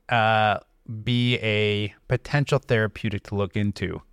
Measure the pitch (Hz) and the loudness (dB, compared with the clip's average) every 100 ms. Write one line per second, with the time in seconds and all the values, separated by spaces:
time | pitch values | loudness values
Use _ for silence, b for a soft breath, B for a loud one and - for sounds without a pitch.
0 | - 120 110 110 107 98 - _ - 110 | -2 2 4 4 2 0 -4 _ -14 -8
1 | 107 123 123 120 110 107 104 104 104 - | -2 2 2 0 0 0 0 0 -4 -8
2 | - 123 - 147 139 139 - 117 107 - | -4 -4 0 0 2 0 0 0 0 -2
3 | 113 101 - 101 98 - 104 101 90 82 | -6 -6 -6 -4 -4 -2 -2 -2 -6 -8
4 | - | -12